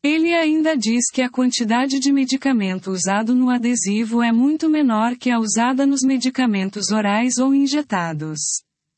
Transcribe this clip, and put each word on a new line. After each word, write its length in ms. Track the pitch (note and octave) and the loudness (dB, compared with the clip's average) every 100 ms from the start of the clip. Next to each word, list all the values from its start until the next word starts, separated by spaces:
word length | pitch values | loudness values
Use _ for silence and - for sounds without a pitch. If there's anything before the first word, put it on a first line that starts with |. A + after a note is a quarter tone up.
Ele 320 | C#4+ D#4+ D#4+ | 0 0 2
ainda 420 | E4+ D#4+ D#4 D#4 D#4 | 2 2 2 0 0
diz 340 | G#3 A#3+ A#3 | 0 0 -2
que 120 | - | -2
a 80 | B3+ | -2
quantidade 680 | B3 B3+ - A3+ A#3 C4+ C4+ | 0 -2 0 0 0 0 0
de 120 | C4+ | 2
medicamento 800 | C#4 C4 C4+ C#4 B3 G3 F#3 F#3+ | 2 0 0 0 0 0 -4 -6
usado 420 | F#3 F#3 G3+ A3 | -4 0 0 2
no 160 | B3 B3+ | 2 2
adesivo 720 | B3 A#3+ A#3+ F#3+ G#3 A3+ A#3 | 0 0 -2 0 -2 0 0
é 120 | A#3 | 2
muito 360 | A#3 C4+ D#4 D#4+ | 2 2 2 0
menor 460 | D4+ C#4 G#3+ A#3 A#3+ | 2 2 2 0 -2
que 140 | B3+ | -2
a 100 | A#3+ | 0
usada 460 | A3 G3 A#3+ C4 C#4 | 0 0 0 2 0
nos 160 | C#4 | 2
medicamentos 920 | C4 C4 B3+ B3+ B3+ G3+ F#3+ G#3 F#3 | 0 0 -2 0 0 0 -2 -6 -2
orais 460 | G#3+ G3+ G#3 B3 B3 | 0 0 0 0 0
ou 160 | C4 | 2
injetados. 880 | C#4 C#4 D4 D4 G3 E3+ D#3 D#3 D3+ - - _ _ _ | 2 2 0 -2 -4 -4 -6 -8 -8 -8 -8 _ _ _